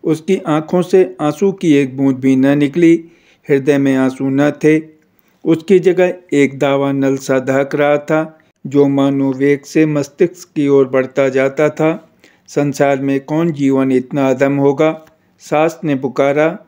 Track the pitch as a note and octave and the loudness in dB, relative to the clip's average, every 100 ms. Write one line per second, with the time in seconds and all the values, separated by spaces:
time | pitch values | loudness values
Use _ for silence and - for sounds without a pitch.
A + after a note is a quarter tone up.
0 | E3 D#3 - F#3+ F3 D3+ D#3 F3+ F3 F#3+ | -4 -4 -2 -4 -2 -4 0 -4 2 2
1 | F#3 - D3+ D3 G3 F#3+ F3 C#3+ C3+ C3 | 2 -2 -6 0 -2 0 2 2 0 -2
2 | C3+ C3 C3 C3 C3+ C#3+ C#3+ D#3+ E3+ E3 | -2 0 0 2 2 2 0 2 2 2
3 | - _ _ _ - C#3+ C3+ C#3+ C#3 C3 | -2 _ _ _ -2 0 2 0 2 0
4 | C3 C3 C3+ C3+ D3 C#3+ D#3 D#3 D#3 _ | -2 -2 -4 0 0 0 2 2 -2 _
5 | _ _ _ _ - E3 - F#3+ F3 F3 | _ _ _ _ -2 -2 2 2 4 2
6 | F3+ F3+ _ C#3+ C#3 C3+ C#3+ C#3 C#3 C#3 | 0 -2 _ 0 0 0 -2 0 -2 -2
7 | C3+ C3+ C3+ C3 B2+ C3+ C#3 D3 D3 D3 | -2 -2 -2 -2 0 -2 -2 0 0 0
8 | - D#3 D#3 - _ _ - C#3 C#3 C#3 | 0 -2 -2 -12 _ _ -2 2 2 2
9 | C#3 C#3 C3+ C3 C#3 C#3+ - D#3 D#3 D3 | 0 0 -2 0 0 0 -2 0 0 0
10 | C#3 _ E3+ - - - C#3+ C#3 C3 C3 | -6 _ -2 -2 -12 -4 2 2 2 0
11 | C3 - C3+ C3 C3+ C3+ D3+ D3 D#3+ D#3+ | -2 -2 0 0 -2 0 -2 0 -2 -2
12 | _ _ _ _ _ - C#3+ C3+ C#3+ C#3 | _ _ _ _ _ -4 -4 0 0 0
13 | C#3 C#3 C#3 D#3 E3+ C#3+ C#3 C3+ C3+ B2+ | -2 -4 -4 -4 -2 -2 -2 0 0 0
14 | B2 D3 C3+ B2+ C#3 C#3 C#3 C#3 D#3 D#3+ | -2 -2 -2 0 0 2 0 2 -2 -2
15 | - _ _ _ - D3+ D#3+ D#3+ D#3+ C3+ | -16 _ _ _ -4 -2 -2 -2 -6 -4
16 | C3+ B2 C#3 C#3+ D#3 F#3 | -4 -2 0 2 -2 -4